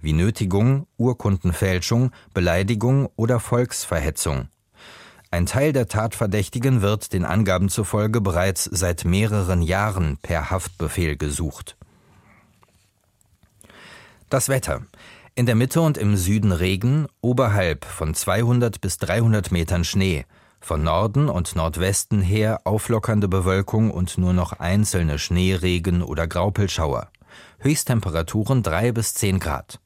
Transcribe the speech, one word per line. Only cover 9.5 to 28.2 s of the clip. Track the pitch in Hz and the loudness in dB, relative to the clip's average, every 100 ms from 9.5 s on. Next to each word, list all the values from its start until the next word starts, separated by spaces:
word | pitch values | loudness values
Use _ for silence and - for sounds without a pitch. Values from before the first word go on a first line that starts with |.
| 90 | 0
Jahren | 85 92 104 95 80 71 | 2 0 0 0 -2 -4
per | - 85 73 | -4 -4 -2
Haftbefehl | 92 - - 80 - 85 73 | -4 -6 -6 -6 -2 -2 -2
gesucht. | 78 71 80 - - - - _ _ _ _ _ _ _ _ _ _ _ _ _ _ _ _ _ - - - - - _ _ | -4 -4 -6 -8 -18 -20 -20 _ _ _ _ _ _ _ _ _ _ _ _ _ _ _ _ _ -20 -20 -20 -20 -20 _ _
Das | 135 - | -2 0
Wetter. | 135 - - - - - - - - | -2 0 -6 -6 -20 -20 -20 -16 -2
In | |
der | 123 | 2
Mitte | 113 127 165 | 4 2 2
und | 165 147 | 2 2
im | 104 104 | 2 2
Süden | 87 107 104 | 2 2 2
Regen, | 87 90 95 117 143 147 _ | 2 2 2 2 0 0 _
oberhalb | 117 123 123 101 90 73 | -2 2 2 2 2 -2
von | - - 78 | -6 -6 -4
zweihundert | 76 - 95 120 123 120 101 | -4 -2 0 2 2 2 -2
bis | 95 - | -6 -4
dreihundert | - 98 113 107 95 | -2 2 4 2 2
Metern | 90 82 87 | 0 0 0
Schnee. | 85 101 95 78 67 _ _ _ | 0 0 0 0 -4 _ _ _
Von | - 80 | -6 -2
Norden | 78 82 107 110 147 | 0 0 0 0 0
und | 92 85 | 0 -2
Nordwesten | - 82 78 90 98 - 107 | -2 -2 0 0 0 0 0
her | 90 104 107 - | 2 2 0 0
auflockernde | - 107 - 113 104 107 101 | -2 -2 0 -2 0 0 2
Bewölkung | 95 90 95 95 110 110 | 0 2 0 0 0 0
und | 87 90 - | 0 -4 0
nur | 90 | 2
noch | 90 85 | 2 0
einzelne | - 85 98 104 95 80 76 | -4 -2 0 2 0 0 -2
Schneeregen | - 87 92 92 90 90 85 87 | -2 0 2 2 0 0 0 0
oder | 78 92 82 | -2 -4 -4
Graupelschauer. | 90 92 98 101 - 78 64 - _ _ - - _ | -2 -2 0 -2 0 -2 -2 -6 _ _ -20 -20 _
Höchsttemperaturen | 135 151 - 117 101 80 | -2 -2 0 -2 0 -2